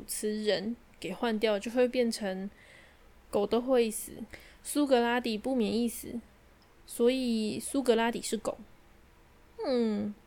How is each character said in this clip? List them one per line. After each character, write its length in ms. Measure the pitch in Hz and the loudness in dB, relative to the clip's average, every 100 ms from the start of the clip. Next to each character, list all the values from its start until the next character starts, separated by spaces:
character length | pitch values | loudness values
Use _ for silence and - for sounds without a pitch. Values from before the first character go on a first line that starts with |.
| - | -6
词 220 | - 214 | -4 -4
人 440 | 214 208 175 208 240 - - | 0 2 0 0 -6 -12 -10
给 100 | 165 | -8
换 260 | 190 240 214 | -2 -2 2
掉， 220 | 220 202 | 2 0
就 100 | 226 | 0
会 160 | 247 247 | 2 2
变 240 | 254 233 | 4 0
成 400 | - 202 190 196 - - - - - - - - | 0 -4 -4 -8 -12 -20 -20 -20 -20 -20 -20 -4
狗 160 | 202 202 | -2 2
都 140 | 226 | 0
会 320 | 247 254 226 | 4 4 2
死， 220 | 214 - - 220 - - - | -2 -10 -12 -14 -16 -20 -16
苏 240 | - 294 285 | -4 0 4
格 140 | 247 | 4
拉 180 | 233 247 | 4 2
底 180 | 240 214 | 0 -2
不 160 | 254 | -2
免 200 | 262 202 | 0 2
一 160 | 214 240 | 0 -2
死， 300 | - - 240 - - - - _ - - | -4 -10 -12 -12 -20 -20 -20 _ -20 -10
所 260 | - 240 | 0 2
以 480 | 262 254 226 214 - | 2 0 0 0 -4
苏 240 | - 277 | -4 0
格 120 | 247 226 | 4 4
拉 140 | 233 | 2
底 120 | 226 | -2
是 160 | - 220 | -4 -4
狗。 200 | - - - - - - - - - - - - 392 | -4 -6 -10 -20 -20 -20 -20 -20 -20 -20 -18 -6 -2
嗯， 500 | 247 226 208 208 208 | 0 0 -2 -4 -6